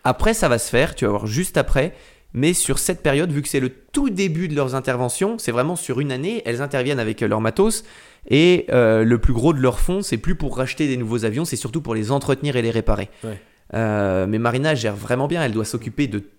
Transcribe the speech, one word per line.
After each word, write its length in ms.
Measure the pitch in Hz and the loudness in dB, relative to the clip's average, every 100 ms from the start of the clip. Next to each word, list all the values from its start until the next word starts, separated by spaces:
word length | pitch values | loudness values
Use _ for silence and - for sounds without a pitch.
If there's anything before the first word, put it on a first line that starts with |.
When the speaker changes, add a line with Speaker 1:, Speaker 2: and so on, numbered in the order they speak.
Speaker 1:
Après, 320 | 127 127 214 | -2 0 0
ça 140 | 220 156 | 2 2
va 100 | 117 | 0
se 100 | - | 0
faire, 240 | 123 160 - | 0 0 0
tu 80 | |
vas 80 | 113 | -2
voir 140 | 101 110 | -2 -2
juste 300 | 117 - - | -4 0 0
après. 380 | 135 139 131 - - _ _ | 2 2 0 -6 -20 _ _
Mais 200 | 113 147 | 0 0
sur 280 | 180 - 156 | 2 0 0
cette 200 | - 180 | -2 0
période, 300 | 156 139 175 | 0 2 0
vu 120 | 143 | -2
que 60 | 143 | -2
c'est 120 | 139 | -2
le 80 | 127 | -2
tout 400 | - _ 302 262 | -6 _ -2 0
début 380 | 185 190 160 180 | 0 -2 -2 -2
de 80 | 147 | -2
leurs 180 | 131 | -2
interventions, 640 | 135 131 123 123 - 196 226 | -2 -2 -2 -2 0 -2 -2
c'est 140 | - | -2
vraiment 240 | 120 139 - | 0 -2 -4
sur 240 | - 123 | -4 -4
une 100 | 143 | -2
année, 320 | 127 165 226 - | -4 -4 -4 -4
elles 160 | 120 | -4
interviennent 360 | 139 139 127 139 | -4 -2 -2 -2
avec, 240 | 110 107 | -2 -2
euh, 60 | 107 | -2
leur 120 | 107 | 0
matos. 440 | 110 - 208 - - - - _ - | 0 2 2 0 -10 -20 -20 _ 2
Et, 380 | 135 175 180 - | 4 6 4 2
euh, 320 | 127 113 110 | 4 6 4
le 160 | 113 117 | 4 4
plus 120 | - | 4
gros 200 | 117 139 | 4 2
de 80 | 147 | 4
leurs 180 | 127 - | 2 4
fonds, 240 | - 190 | 2 2
c'est 140 | 196 120 | -2 -2
plus 160 | - | 0
pour 220 | - 147 117 | 0 -2 -4
racheter 320 | 131 - 147 | -6 -2 0
des 80 | 127 | 0
nouveaux 280 | 113 117 | -2 0
avions, 200 | 110 113 | 0 -2
c'est 100 | 170 | -4
surtout 260 | 117 120 147 | -6 -6 -6
pour 140 | 151 | -4
les 160 | 110 107 | -4 0
entretenir 460 | 139 139 135 147 123 | -2 0 -2 0 0
et 60 | |
les 100 | 113 | 0
réparer. 360 | 113 - 101 98 - | 0 2 0 -2 -10
Speaker 2:
Ouais. 180 | 113 101 _ _ _ | -12 -12 _ _ _
Speaker 1:
Euh, 520 | - 110 104 101 92 95 | -2 0 0 2 0 0
mais 140 | 110 | 0
Marina 340 | 117 123 151 | 0 0 0
gère 220 | 143 107 101 | 0 -2 -4
vraiment 320 | - 123 143 | -4 -2 0
bien, 160 | 170 | -2
elle 80 | 139 | -2
doit 120 | 107 | -2
s'occuper 440 | 107 123 117 110 143 | -4 -6 -6 -4 -4
de 160 | 104 - | -4 -8